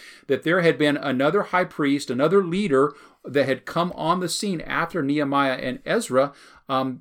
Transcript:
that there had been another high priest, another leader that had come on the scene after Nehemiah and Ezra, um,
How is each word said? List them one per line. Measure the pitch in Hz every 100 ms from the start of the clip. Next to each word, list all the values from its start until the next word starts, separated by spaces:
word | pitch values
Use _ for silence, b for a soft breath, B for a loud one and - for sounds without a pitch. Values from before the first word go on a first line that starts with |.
| B B -
that | 131
there | 156 180
had | 165 147
been | 147 143
another | 147 127 143 196
high | - 180 185
priest, | - 143 143 -
another | 123 156 196
leader | 180 185 202 135 143 B B B
that | - 135 131
had | 131
come | - 165 175
on | - 156 180
the | 175
scene | - 208 170
after | - 135 170 180
Nehemiah | 139 151 139 139 139
and | 127 127 127 -
Ezra, | 202 - 127 139 B B B -
um, | 131 131 127